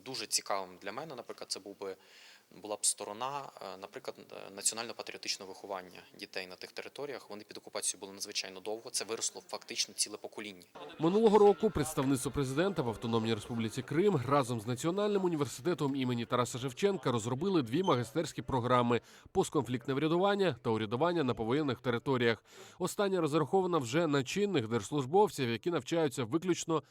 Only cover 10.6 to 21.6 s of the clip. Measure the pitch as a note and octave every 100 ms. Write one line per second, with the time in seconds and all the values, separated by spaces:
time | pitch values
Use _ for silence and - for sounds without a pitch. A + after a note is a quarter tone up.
10.6 | F2+ - - - D#3 G3 A3+ G#3 G#3 G3
11.6 | A3 - D3 - C3+ C3+ C#3 C#3+ C3 C3+
12.6 | F#3+ F3+ B2 G#2 A#2 A2+ A2+ A2 - A#2
13.6 | A2+ - B2+ C#3+ G#3 E3 A#2+ C#3+ A#2+ A#2+
14.6 | G#2+ B2 D#3+ F#3+ G#3 G3+ F#3 D#3+ C3+ -
15.6 | B2 E3+ D3 C#3 B2+ B2 A#2 B2 B2 B2+
16.6 | C3+ B2 G3 G3 D3 A#2+ G#2+ B2+ G3 F#3
17.6 | A#2 C3+ F#3+ C3 A#2 D#3+ D#3 - - C3+
18.6 | A#2+ B2 A#2+ A#2 - - - F#3+ F3+ D#3
19.6 | C3 B2 - C3+ D#3 E3+ G3 G3+ F#3 B2+
20.6 | B2 A2 A2 A#2+ E3 F3 C3 A#2 A2+ C#3